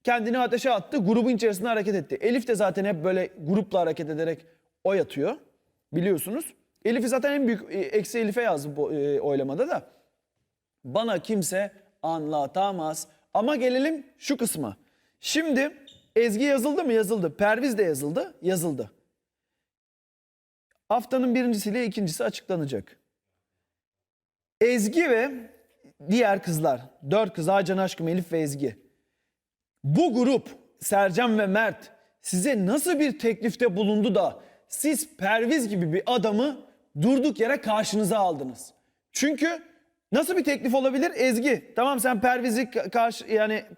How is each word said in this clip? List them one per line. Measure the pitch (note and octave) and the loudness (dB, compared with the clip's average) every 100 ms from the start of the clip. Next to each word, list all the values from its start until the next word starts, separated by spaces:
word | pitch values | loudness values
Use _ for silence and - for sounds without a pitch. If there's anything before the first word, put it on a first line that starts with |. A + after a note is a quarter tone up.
kendini | - A#3+ A3 B3 | 0 0 0 0
ateşe | A#3+ A#3+ C4 | 0 0 0
attı. | A3 - D4 | 0 0 -2
Grubun | F#3 A3+ A#3+ | 2 2 2
içerisinde | A#3 A3+ F#3+ A#3 | 2 0 0 -2
hareket | A3 G3+ | -2 0
etti. | G3+ D3 - | -2 -2 -6
Elif | G#3+ B3 A#3 | -2 -2 0
de | |
zaten | G#3+ G3+ F#3+ | 0 0 0
hep | G3 F3 | -2 -2
böyle | E3+ F#3 F3+ - | 0 0 -2 -6
grupla | D3+ F#3+ G3 F#3+ | -2 0 0 0
hareket | E3 D#3 D#3 | 0 -2 -4
ederek | D#3 D#3+ D#3+ - _ _ _ | -4 -4 -4 -10 _ _ _
oy | F#3 G3 | -2 0
atıyor. | D#3 - D#3 D4 - _ _ _ _ | 0 -2 -2 -4 -10 _ _ _ _
Biliyorsunuz. | D#3 F3+ E3+ F#3 B3 E4 - _ _ | -2 0 0 -2 -6 -8 -16 _ _
Elif'i | G#3+ A#3 A#3 | -2 0 0
zaten | B3+ C#4+ | 0 0
en | C#4+ B3+ | 0 0
büyük, | A3+ - | -2 -4
e, | G3 | -6
eksi | D#3+ G#3+ G3 A#3+ | -2 -2 -2 -2
Elif'e | A3 G3+ | -2 0
yazdı | A#3 D#3 C#3+ C#3+ | 0 0 -2 -4
bu, | D#3 | -2
e, | D3+ C#3+ C#3+ | -2 0 0
oylamada | C#3+ C#3 C3+ D#3+ C#4 | 0 0 -2 -2 -2
da. | D4 - _ _ _ _ _ _ _ _ _ | -4 -6 _ _ _ _ _ _ _ _ _
Bana | C3 D#3 A3+ F#3 | -6 -2 0 -2
kimse | - G#3+ E3 F#3 G3+ - _ _ | -2 -2 -2 -2 -4 -8 _ _
anlatamaz. | D#3 E3 D3+ D3+ C#3 F3+ G3 F#3 D#3 D#3 - _ _ | -6 -4 -2 -2 -2 -2 -2 -2 -6 -6 -10 _ _
Ama | F#3+ A#3 D4+ | -2 0 2
gelelim | B3+ B3+ C#4+ D#4+ - _ | 2 2 0 -2 -8 _
şu | - C#4 | -4 -2
kısma. | A#3 D#3+ A#2+ G2 _ _ _ _ | -2 -2 -6 -8 _ _ _ _
Şimdi | - D4 E4 C4 D4 - - - _ - | -4 -2 2 2 0 -4 -20 -20 _ 2
Ezgi | A#3 G#3 | 2 2
yazıldı | C#4+ C#4 B3+ D4+ | 2 2 2 0
mı? | D#4+ | 2
Yazıldı. | A3+ G3 A3 E3 - | 2 2 0 -2 0
Perviz | G#3 A3+ C4+ G#3+ | 2 2 0 2
de | |
yazıldı. | F#3+ C#3+ D3 E3 F#4 - | 0 0 -2 -4 -6 -4
Yazıldı. | E3+ F#3 E3 C3 G#2 _ _ _ _ _ _ _ _ _ _ _ _ _ _ _ _ _ _ _ - | -2 0 0 -4 -8 _ _ _ _ _ _ _ _ _ _ _ _ _ _ _ _ _ _ _ -2
Haftanın | A#3 - C4 B3+ | -2 0 0 2
birincisiyle | A#3+ B3 G#3+ G#3 A3 | 2 2 0 -2 -2
ikincisi | A#3 - F#3 D#3+ | -2 -2 -2 -2
açıklanacak. | A#3 - - F3+ C#3+ A#2+ - _ _ _ _ _ _ _ _ _ _ _ _ _ _ _ _ - | -4 -4 -4 -4 -2 -4 -8 _ _ _ _ _ _ _ _ _ _ _ _ _ _ _ _ 2
Ezgi | A#3 B3 G#3 E4 E4+ | 2 4 2 2 2
ve | A3+ C4 C4 A3+ - _ _ - - D3 | 2 0 -4 -14 -20 _ _ -20 -12 -2
diğer | A3+ A3 G3 | 2 4 2
kızlar, | F#3 D#3 D#3 B2 B2+ - C#3 | 0 0 0 0 -6 -14 -2
dört | G3 G#3+ | 0 0
kız, | - D#3+ | -2 2
Aycan, | G3 F3+ F#3+ | 2 2 0
Aşkım, | F#3+ - E3 | -2 -2 -2
Elif | F3+ F3 | -2 -2
ve | E3 | -2
Ezgi. | D3+ C#3 C#3 D3+ _ _ _ _ _ _ _ _ _ _ | -2 -2 -6 -6 _ _ _ _ _ _ _ _ _ _
Bu | C#3 E3 E4+ | 0 2 4
grup, | B3 B3 B3+ - - _ _ | 2 2 2 -2 -16 _ _
Sercan | - G3+ G3 F3 B3 G#3+ | -2 2 2 2 2 2
ve | G3+ | 2
Mert, | G3+ A3 - - - _ _ | 2 0 -4 -12 -20 _ _
size | - F3+ A#3+ B3 F#3 | -6 -2 0 0 0
nasıl | C#4 F4 D#4+ | 0 0 2
bir | D4 - | 0 0
teklifte | A#3 A3+ A#3 - A#3+ F3+ | -2 -2 -2 0 0 2
bulundu | G#3 G#3+ A3 | 0 2 2
da | G3 E3 - - _ _ | 2 0 -2 -14 _ _
siz | - D4 D4+ - - | -4 0 0 -4 -4
Perviz | F#3+ A3 A#3 D#4 A#3 | 0 2 2 0 0
gibi | G3+ E3 | -2 0
bir | F3 - | 0 0
adamı | B3 G#3+ G#3 C#4 B3+ - _ _ D3 | 0 2 0 0 -4 -12 _ _ 0
durduk | F#3+ C4+ D4 G#3 | 2 4 2 0
yere | A3+ C#4+ | 0 0
karşınıza | - E3 G#3+ G3+ G3+ G3+ | 0 0 0 0 0 2
aldınız? | F#3 D3+ C3 A#2 - _ _ _ _ | 2 0 -6 -12 -18 _ _ _ _
Çünkü | - C#4 D4 D#4+ E4 - _ _ _ _ | -2 0 2 0 -2 -10 _ _ _ _
nasıl | B3 F4 F#4 | 0 2 0
bir | |
teklif | D4 C#4 B3+ | 0 0 0
olabilir? | C4 C4 C4 E4+ | 0 2 2 0
Ezgi, | E4+ B3+ A#3 C4+ A#3 - - | 2 2 2 2 0 -2 0
tamam, | C4 C4+ | 0 2
sen | B3+ A#3 | 0 2
Perviz'i | B3 B3+ B3 A3 | 2 2 0 0
ka-, | B3+ A3 F#3 | -2 -4 -2
karşı, | A#3+ A#3 A3+ - | 0 0 -2 -2
yani | G#3+ G#3+ G#3+ - | 2 2 0 -6